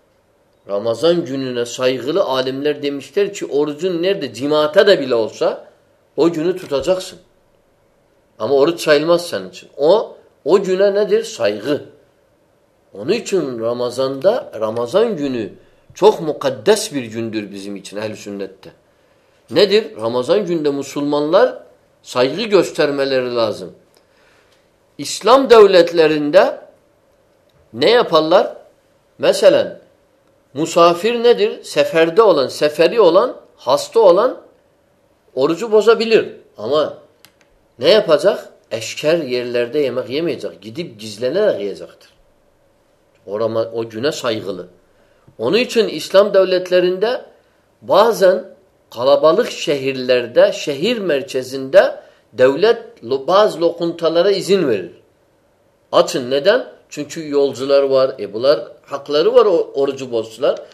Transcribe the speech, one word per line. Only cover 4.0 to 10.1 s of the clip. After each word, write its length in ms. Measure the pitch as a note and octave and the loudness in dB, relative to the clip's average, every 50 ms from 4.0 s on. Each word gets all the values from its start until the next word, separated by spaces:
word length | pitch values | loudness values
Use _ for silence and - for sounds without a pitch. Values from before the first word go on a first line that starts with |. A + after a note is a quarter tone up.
| E3+ | -2
nerede? 320 | F#3 G3 E3+ D3 B2 A2 | -2 -2 -2 -6 -8 -8
Cimata 520 | A2 C3 C#3+ D3+ D3+ D3+ D3+ - G3 G#3 | -8 -4 -2 0 0 0 2 4 4 4
da 140 | G3+ F#3+ E3 | 6 4 2
bile 140 | C#3 B2+ B2 | 2 0 -2
olsa 500 | A#2 A2 G#2 - - D3+ F#3 - - - - _ _ _ _ _ _ _ _ _ | -2 -2 -2 -4 -4 -4 -4 -4 -6 -10 -18 _ _ _ _ _ _ _ _ _
o 160 | - D3 E3+ E3+ | 0 0 0 0
günü 240 | D#3 D3+ F3+ F#3 | 0 -2 -4 -4
tutacaksın. 640 | F3+ - B2+ C#3 C3 A#2+ D#3+ F#3 F#3 - - - E3+ _ _ _ _ _ _ _ _ _ _ _ _ _ _ _ _ _ _ _ _ _ _ _ - | -6 -6 -6 -6 -4 -2 -2 -2 -2 -4 -10 -16 -20 _ _ _ _ _ _ _ _ _ _ _ _ _ _ _ _ _ _ _ _ _ _ _ -8
Ama 160 | A2 A#2 C#3+ | -4 0 2
oruç 260 | C#3 C#3 D#3+ E3+ E3+ | 2 2 2 0 -2
sayılmaz 480 | - E3 D3+ C#3+ D3+ E3 F3 E3 E3+ - | 0 2 2 2 4 2 0 0 0 -4
senin 220 | - G2+ F#2 F#2 | -8 -8 -10 -10
için. 180 | F2+ - - - _ | -14 -20 -20 -20 _
O, 400 | - C#3 D#3+ F#3+ A3 - - | -2 2 2 2 2 0 -4